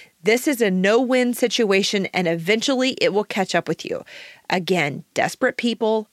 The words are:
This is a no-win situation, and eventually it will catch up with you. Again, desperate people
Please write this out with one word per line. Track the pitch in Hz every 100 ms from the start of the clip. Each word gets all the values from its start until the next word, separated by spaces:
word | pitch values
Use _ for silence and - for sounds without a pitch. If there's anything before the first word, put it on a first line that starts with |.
| - _
This | 180 240 311
is | 240
a | 214
no-win | 185 190 226 247 254 247
situation, | 240 240 - 214 196 202 208 185
and | - 170
eventually | 165 165 226 247 254 262 -
it | 170
will | 196
catch | 208 - 190
up | 175 -
with | 165
you. | - 80 - - - - -
Again, | 185 160 180 147 165 -
desperate | - 120 - 254 -
people | 240 220 220 220 214